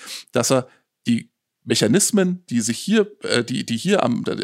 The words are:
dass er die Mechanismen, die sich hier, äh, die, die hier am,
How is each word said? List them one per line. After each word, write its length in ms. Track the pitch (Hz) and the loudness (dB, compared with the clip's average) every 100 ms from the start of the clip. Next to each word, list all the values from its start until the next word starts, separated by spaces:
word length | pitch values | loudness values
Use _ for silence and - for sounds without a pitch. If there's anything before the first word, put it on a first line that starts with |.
| - - - | -16 -16 -6
dass 180 | 123 117 | -2 2
er 160 | 131 127 _ _ _ - | 0 -2 _ _ _ -2
die 240 | 117 - _ _ _ | -2 -4 _ _ _
Mechanismen, 800 | - 120 107 175 - 202 185 180 - | -2 2 4 4 2 2 2 -2 -4
die 100 | 120 | -2
sich 180 | 110 113 | -2 -4
hier, 320 | - 220 202 - | 0 0 0 -4
äh, 200 | - 120 | -2 -2
die, 220 | 117 127 | -2 -6
die 120 | - 117 | -4 -4
hier 260 | 170 202 | 0 2
am, 200 | 120 120 - 107 | 2 -2 -4 -6